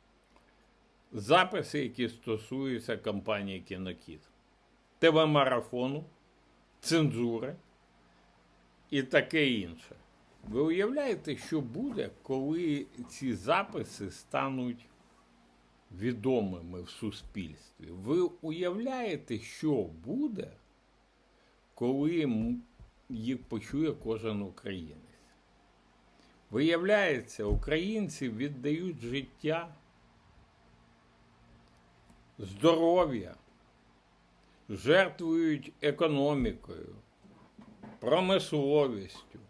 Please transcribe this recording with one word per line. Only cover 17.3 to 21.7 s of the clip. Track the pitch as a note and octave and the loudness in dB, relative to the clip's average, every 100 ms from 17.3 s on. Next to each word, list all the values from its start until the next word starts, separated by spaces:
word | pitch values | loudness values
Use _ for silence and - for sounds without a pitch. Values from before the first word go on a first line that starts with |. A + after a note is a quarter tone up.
| G#2 D#2+ D#2 - - D#2+ | -8 -8 -10 -20 -20 -16
Ви | F2+ G#2 E3+ | -8 -2 0
уявляєте, | F3 D3+ D#3+ E3 F3+ G3 B3+ C4 A3 D3 - G#2+ | 0 -2 -8 -4 -2 -2 -4 -4 -4 -6 -6 -8
що | - - D#3 C3 | -8 -4 0 0
буде, | E2+ D#2+ G2+ A#3 D4 G3+ - - _ _ _ _ _ _ _ _ _ _ _ | -2 -8 -6 -4 -2 -4 -10 -14 _ _ _ _ _ _ _ _ _ _ _